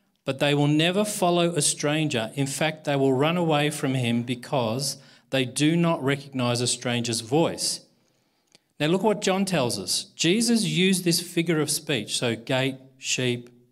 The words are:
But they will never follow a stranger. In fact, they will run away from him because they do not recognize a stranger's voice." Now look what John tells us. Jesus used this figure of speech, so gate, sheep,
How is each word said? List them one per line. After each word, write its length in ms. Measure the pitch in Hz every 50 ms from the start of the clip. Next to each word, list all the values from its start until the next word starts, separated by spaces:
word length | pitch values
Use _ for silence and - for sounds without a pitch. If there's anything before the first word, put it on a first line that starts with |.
| _ _ _ _ _
But 140 | - 131 131
they 160 | 151 143 147
will 120 | 143 143 143
never 380 | 151 151 160 175 185 202 214
follow 460 | 214 - - 190 175 175 175 170 170
a 100 | 170 151
stranger. 680 | 143 - - - - 147 147 156 156 147 131 117 113 117 -
In 140 | 143 139 131
fact, 380 | 139 - 165 156 156 - -
they 100 | 147 143
will 180 | 139 135 135 131
run 240 | 127 143 160 170 180
away 320 | 175 160 151 147 147 147
from 240 | 151 - - 135 131
him 300 | 131 123 117 117 120 117
because 760 | 123 127 120 - - 156 135 120 110 113 135 143 139 - - - - - - _ _
they 160 | - 135 131
do 300 | 120 110 - 147 156 165
not 280 | 175 170 170 165 131 131
recognize 560 | 131 139 139 - - - 131 123 120 120 117
a 80 | 123 120
stranger's 540 | - - - 127 120 120 117 120 113 113
voice." 600 | 113 113 139 160 165 120 87 - - - - - - _ _ _ _ _ _ _ _ _ _ _ _ _ - - _ _ _ -
Now 100 | 147 156
look 160 | 175 190 190
what 180 | 220 202 -
John 240 | - 196 185 190 196
tells 340 | 190 180 156 127 117 104 101
us. 280 | 92 - - - - - _
Jesus 500 | - - 160 185 233 226 233 233 220 196
used 400 | 160 151 165 185 190 190 175 170
this 160 | 175 165 -
figure 400 | - - - 175 165 175 165 156
of 80 | 147 -
speech, 480 | - - - - 151 113 104 - - -
so 180 | 135 120 113
gate, 400 | 113 - - 135 127 131 135 135 - - - _ -
sheep, 520 | - - - - 127 123 120 123 120 - - - _ _